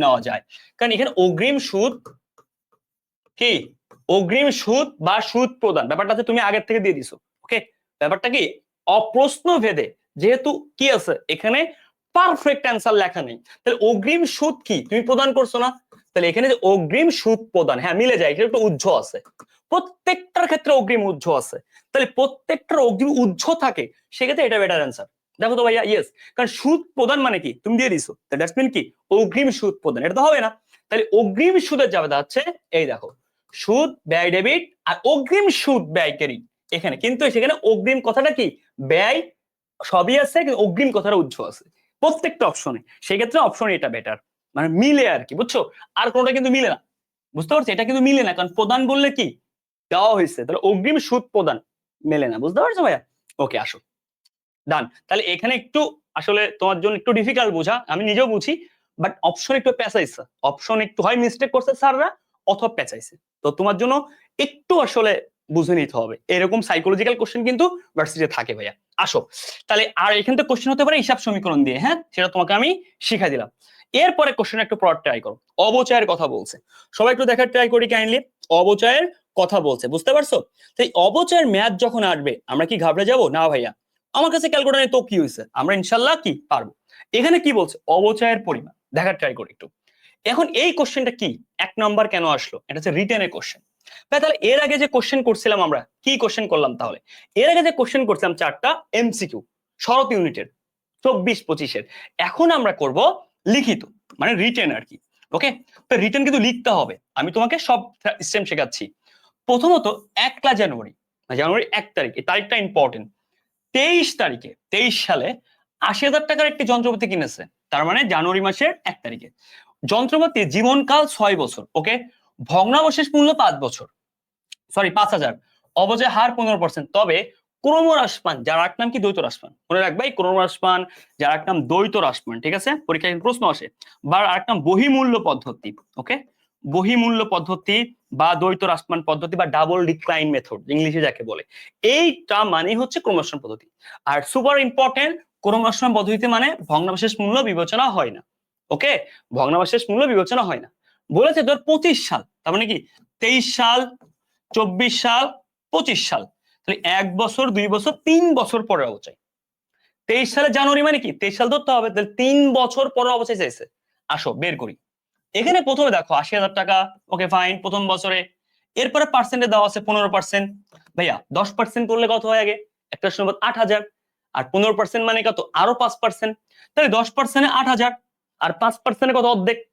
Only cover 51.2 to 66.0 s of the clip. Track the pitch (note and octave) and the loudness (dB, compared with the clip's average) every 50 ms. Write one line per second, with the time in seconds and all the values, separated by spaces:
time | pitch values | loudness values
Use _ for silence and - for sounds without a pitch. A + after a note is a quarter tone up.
51.2 | - - - G#3 F3+ D3+ A#2 A2 - _ _ _ _ _ _ _ - D3+ D#3 D3 | -2 0 0 0 2 2 -2 -2 -8 _ _ _ _ _ _ _ -2 0 0 0
52.2 | C#3 A#2+ A2+ A2+ C3 D#3 - B3+ F#4+ A#4+ A4 F#4 E4 A3+ D#3 B2 - _ _ _ | 0 -2 -2 -4 -4 -2 0 0 0 2 2 0 0 0 0 -2 -4 _ _ _
53.2 | _ _ _ - C#3+ C3 - A2 - - - - _ _ _ _ _ _ _ _ | _ _ _ -4 -4 -4 -4 -6 -6 -8 -10 -14 _ _ _ _ _ _ _ _
54.2 | _ _ _ _ _ _ _ _ _ D3 D#3 D3+ A#2+ A#2+ - _ _ _ F#3 G#3 | _ _ _ _ _ _ _ _ _ -4 -4 -2 -4 -6 -12 _ _ _ -4 -2
55.2 | G3+ F3 F3+ F3 G3 A#3+ B3+ B3 B3 - - D4+ D4+ - - _ _ _ _ E3 | -2 -4 -4 -4 -2 -4 -4 -4 -6 -4 -2 -2 -2 -2 -4 _ _ _ _ -6
56.2 | D#3+ - G3+ G#3 G#3+ - G#3 - F#3 F#3+ F#3+ E3+ F3 G#3 G#3+ G3 - - A3+ A3+ | -2 0 0 0 0 -2 -2 -2 -2 -2 0 0 -2 -2 -2 -2 -2 0 0 0
57.2 | G#3 A#3+ B3+ B3 A#3 G#3+ E3+ D#3+ D#3+ F#3 A3+ B3 A#3 - D#3 F3+ G#3+ G#3+ G#3 A#3 | 0 0 0 0 0 0 0 -2 -2 -2 -2 -4 -4 -6 -6 -4 -2 0 2 2
58.2 | C4 A#3 A3 G3+ - - D#4+ E4 - - _ _ _ _ _ - D#3+ F#3+ - - | 2 2 0 -2 -2 -4 -6 -6 -8 -16 _ _ _ _ _ -6 -6 -6 -4 -2
59.2 | - E3+ E3+ - - - C4+ C4+ - B3+ B3+ B3+ A#3 G#3 - G#3+ D#3+ - - - | -2 -2 -2 -4 -4 -2 -2 0 0 0 0 0 -4 -2 -2 -2 -2 -2 -6 -14
60.2 | C3 - _ _ - C#3 C#3+ - - - A3+ A3 G#3+ G#3+ - - - G3+ A#3+ B3 | -20 -20 _ _ -2 -2 -2 -4 -4 -2 -2 -2 -2 -2 -2 0 0 2 2 2
61.2 | A#3+ A#3 A#3+ - C4+ - - B3+ B3 C#4 C4 - C#4 C#4 C4 C4 D4+ F4+ - - | 0 0 0 -2 -2 0 0 0 0 0 0 2 2 2 2 2 0 -2 -2 -8
62.2 | _ _ _ _ _ - G3 G3+ A#3+ A3+ A3+ - C3 - - A2+ - - - _ | _ _ _ _ _ -2 0 0 -2 -2 -2 -6 -6 -8 -10 -14 -16 -18 -20 _
63.2 | _ _ _ _ - D3 D3 - F#3+ G3+ G3+ F3+ A#3 B3 C4 C#4+ C#4 - - _ | _ _ _ _ -4 -4 -2 0 0 0 0 0 0 0 0 0 -2 -6 -14 _
64.2 | _ _ _ - C#4+ C#4 - _ _ - F#4 E4+ C4 - - A#3+ A3 G#3+ F#3+ - | _ _ _ -4 -4 -4 -6 _ _ 2 2 2 2 2 0 0 2 2 0 0
65.2 | - - _ _ _ - D3+ E3+ D#3+ D3 F3 E3+ C#3+ C#3 - A#2+ | -4 -10 _ _ _ -4 -2 0 2 2 2 0 0 -2 -2 -4